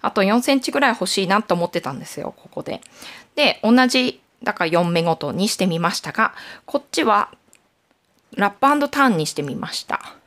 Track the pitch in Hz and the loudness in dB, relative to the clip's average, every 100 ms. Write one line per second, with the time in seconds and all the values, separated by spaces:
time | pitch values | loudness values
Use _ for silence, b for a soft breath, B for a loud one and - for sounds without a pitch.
0 | - - 196 233 247 277 - 277 269 - | -2 2 4 4 4 0 0 0 0 0
1 | 180 - 185 202 - 175 170 175 - 135 | -2 -2 2 0 2 0 0 -4 -6 -10
2 | - - - - - - - - B B | -12 -10 -10 -12 -14 -12 -10 -12 B B
3 | B B B - 285 - 214 240 254 262 | B B B 0 0 2 4 4 6 2
4 | 247 - _ _ - - 170 170 170 170 | 0 -4 _ _ -8 -4 0 2 2 2
5 | 165 160 147 165 202 - 190 165 170 - | 0 -2 -2 -2 -2 0 0 0 -2 -4
6 | 156 - 226 B B B - 285 - - | -6 -2 -2 B B B -6 -6 -4 -2
7 | 226 208 - - _ _ _ _ _ _ | 2 2 0 -10 _ _ _ _ _ _
8 | _ _ _ - 196 196 269 294 285 285 | _ _ _ -2 -2 2 2 2 0 2
9 | 269 175 151 - 143 143 - - - - | 4 4 -2 -4 -6 -8 -8 -10 -6 -8
10 | - - | -8 -20